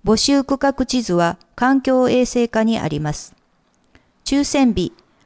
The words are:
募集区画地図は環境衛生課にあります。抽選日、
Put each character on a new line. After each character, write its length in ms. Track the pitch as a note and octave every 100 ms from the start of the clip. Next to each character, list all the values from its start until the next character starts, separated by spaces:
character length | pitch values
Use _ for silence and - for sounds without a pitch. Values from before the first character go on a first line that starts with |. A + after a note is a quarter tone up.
募 120 | G3 G#3+
集 280 | - C#4
区 140 | C4+ C4+
画 260 | C#4 C4+
地 160 | C4 B3+
図 140 | A3+
は 240 | F3 E3+ F3+ _
環 260 | - B3+ C4+
境 300 | C4 B3+ B3
衛 160 | B3 B3
生 200 | B3 A#3
課 180 | A3
に 140 | A3 A3+
あ 80 | D#3
り 140 | D3
ま 140 | D3+
す。 200 | D3+ - - _ _ _ _ _ _ _ _ -
抽 180 | C#4
選 300 | C#4 C#4+ B3+
日、 180 | F#3 E3+ - _ _